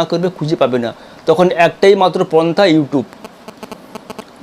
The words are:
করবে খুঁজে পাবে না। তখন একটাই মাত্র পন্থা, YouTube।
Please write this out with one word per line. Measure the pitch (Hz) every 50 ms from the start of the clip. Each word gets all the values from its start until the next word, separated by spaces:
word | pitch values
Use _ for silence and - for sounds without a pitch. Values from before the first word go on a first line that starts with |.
| 165 -
করবে | 175 170 175 180 175 -
খুঁজে | 151 151 170 -
পাবে | 139 123 123 123 120
না। | 113 - - - - - - - -
তখন | 156 - 180 180 165 165 170
একটাই | 156 147 - - 196 208 196 185
মাত্র | 180 156 185 180 - 160
পন্থা, | 160 170 170 160 - 202 185 156
YouTube। | 156 147 127 - 139 110 - - - - - - - - - - - - - - - - - - - - - - - - - - -